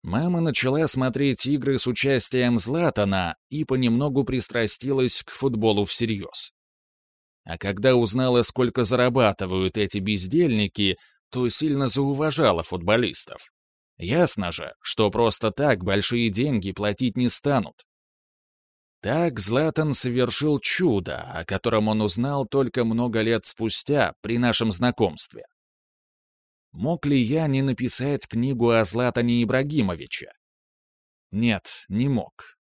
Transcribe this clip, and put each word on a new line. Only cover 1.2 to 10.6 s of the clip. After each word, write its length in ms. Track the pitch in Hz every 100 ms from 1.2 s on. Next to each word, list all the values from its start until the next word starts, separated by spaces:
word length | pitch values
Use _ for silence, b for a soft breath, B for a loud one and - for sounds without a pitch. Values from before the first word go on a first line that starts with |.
| 139 127 131
игры 320 | 143 123 131
с 80 | -
участием 720 | 117 135 131 - 127 123 120
Златана 760 | 107 156 170 - 101 95 87 - _
и 160 | 147
понемногу 600 | 151 131 127 117 147 135
пристрастилась 960 | 135 131 - 120 110 - 127 135 127 -
к 80 | -
футболу 560 | - 135 113 110 104 98
всерьез. 640 | - 117 104 85 - - _ _ _ _ _ _ _ _ _ -
А 80 | 85
когда 380 | 98 101 127 127
узнала, 460 | 113 117 131 123
сколько 420 | 110 - 123 -
зарабатывают 920 | 113 127 123 123 113 95 95 95 92 107
эти 220 | 101 107
бездельники, 960 | 95 104 90 147 170 110